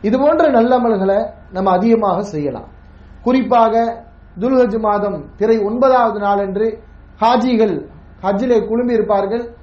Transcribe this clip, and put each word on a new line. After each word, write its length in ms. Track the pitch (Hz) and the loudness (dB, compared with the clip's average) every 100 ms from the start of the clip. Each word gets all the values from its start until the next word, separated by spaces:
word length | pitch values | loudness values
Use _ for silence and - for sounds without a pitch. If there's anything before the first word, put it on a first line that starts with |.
இது 140 | 202 254 | 0 0
போன்ற 240 | 285 320 320 | 2 4 4
நல்ல 220 | 247 233 254 | 4 2 2
அமல்களை 400 | 240 208 190 196 226 - - | 2 0 0 0 -2 -10 -12
நம்ம 200 | 180 190 | -4 0
அதிகமாக 500 | 180 226 226 202 175 | 2 2 2 2 -2
செய்யலாம். 480 | - 156 143 117 - - - - - - | -4 -6 -6 -8 -16 -20 -20 -20 -20 -6
குறிப்பாக 500 | 233 262 233 240 226 226 233 233 - - - - | -2 0 2 2 4 2 -2 -6 -16 -20 -20 -6
துல்ஹஜ் 400 | 233 262 240 220 | 0 2 2 0
மாதம் 400 | 214 208 202 170 143 - | -2 -2 -2 -6 -12 -4
பிறை 200 | 214 226 | 0 0
ஒன்பதாவது 640 | 202 240 262 254 226 208 | 0 0 2 2 0 -2
நாளன்று 480 | 202 202 196 196 220 214 - - - - | -2 -2 -2 -2 -4 -6 -18 -20 -20 -2
ஹாஜிகள் 540 | 226 247 247 233 214 156 - - - - 190 | 0 2 0 0 0 -2 -8 -20 -20 -8 -4
ஹஜ்ஜிலே 320 | 196 254 226 208 | -2 0 0 0
குழும்பி 280 | 226 247 233 | -2 0 -2
இருப்பார்கள். 460 | 208 196 196 233 240 - | 0 0 0 -6 -8 -16